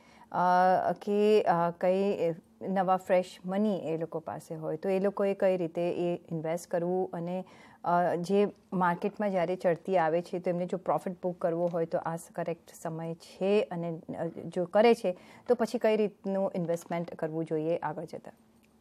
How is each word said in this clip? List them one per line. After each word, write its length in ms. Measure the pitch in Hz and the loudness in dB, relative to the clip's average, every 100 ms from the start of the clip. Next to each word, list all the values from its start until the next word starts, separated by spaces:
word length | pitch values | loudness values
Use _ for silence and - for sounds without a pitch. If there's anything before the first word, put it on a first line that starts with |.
| - - - | -20 -20 -6
અ, 600 | 175 180 180 185 185 - | 0 4 6 6 4 2
કે, 500 | 175 - 202 208 214 | -2 -2 2 6 6
અ, 280 | - 170 170 170 | 4 2 2 0
કંઈ 540 | 185 190 202 - 165 165 - _ | 0 2 0 0 -2 -4 -12 _
નવા 340 | - 190 185 185 | -4 -2 2 0
ફ્રેશ 420 | 185 185 185 - 180 | 2 0 0 -8 -6
મની 320 | 190 214 196 | 0 0 0
એ 180 | 151 160 | -2 -4
લોકો 240 | 165 160 | -4 -8
પાસે 340 | - 139 - | -8 -10 -10
હોય, 220 | 160 156 156 | -8 -6 -4
તો 120 | 196 | -2
એ 120 | 190 | 0
લોકોએ 340 | 202 196 196 | 0 0 -2
કઈ 220 | 196 196 185 | 2 2 2
રીતે 580 | 165 175 175 - 175 | -2 -2 -2 -2 -2
એ 0 | 175 - | -4 -6
ઇન્વેસ્ટ 380 | 165 160 170 - | -6 -4 -6 -4
કરવું 400 | 180 175 185 190 | -4 -2 -2 -4
અને, 320 | 175 170 185 180 - - - | -6 -6 -8 -10 -18 -20 -8
અ, 300 | - 175 175 151 | 0 2 2 0
જે 320 | 175 202 202 - _ | 2 2 2 -2 _
માર્કેટમાં 580 | 185 180 175 202 202 208 | 0 0 0 -4 -2 -2
જ્યારે 260 | 190 170 180 | 0 0 0
ચડતી 420 | 190 160 - 185 | 0 0 2 2
આવે 240 | 160 170 | 4 2
છે 160 | 175 180 | -2 -4
તો 120 | 180 | -2
એમને 160 | 175 180 | -2 -2
જો 100 | 180 | -4
પ્રોફિટ 360 | - 156 196 180 | -2 -2 -2 -6
બુક 160 | 180 175 | -6 -2
કરવો 280 | 175 165 175 | -2 0 -2
હોય 200 | 170 165 | -2 -2
તો 120 | 180 | -2
આ 180 | 165 165 | -4 -6
કરેક્ટ 540 | - - 170 170 - - | -8 -8 -6 -8 -12 -12
સમય 320 | 170 160 165 | -10 -8 -8
છે 480 | 165 - - 190 208 - | -10 -14 -2 2 2 2
અને, 300 | 175 170 165 - - | -4 -6 -6 -10 -6
અ, 80 | 165 | -6
જો 380 | - 170 185 | -6 -6 -4
કરે 300 | 170 202 233 | 2 6 6
છે 240 | 226 185 180 - - - | 4 0 -4 -10 -16 -2
તો 60 | |
પછી 240 | 240 226 233 | 0 0 0
કઈ 180 | 220 220 | 2 2
રીતનું 560 | 208 - 196 190 196 | 0 -2 -4 -2 0
ઇન્વેસ્ટમેન્ટ 600 | 196 165 170 - 175 170 | -2 -2 -4 -4 -6 -6
કરવું 300 | - 160 160 | -6 -6 -4
જોઈએ 340 | 160 160 160 170 | -2 -2 0 -2
આગળ 260 | 151 156 | -4 -6
જતા? 280 | 165 - - - _ _ _ _ | -10 -12 -16 -20 _ _ _ _